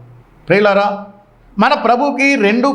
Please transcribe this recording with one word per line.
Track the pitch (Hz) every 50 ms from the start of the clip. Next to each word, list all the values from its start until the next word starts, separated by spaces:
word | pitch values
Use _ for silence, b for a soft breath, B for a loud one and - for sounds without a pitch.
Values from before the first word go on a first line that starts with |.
| - - - - - _ _ _ -
ప్రియులారా, | - 175 202 208 202 196 196 202 208 202 202 - - - - _ _ _ _ _ _ - 196 208
మన | 262 294 - -
ప్రభుకి | 220 240 247 285 285 240 240 269 277 277 240 202
రెండు | 202 220 240 247 277 269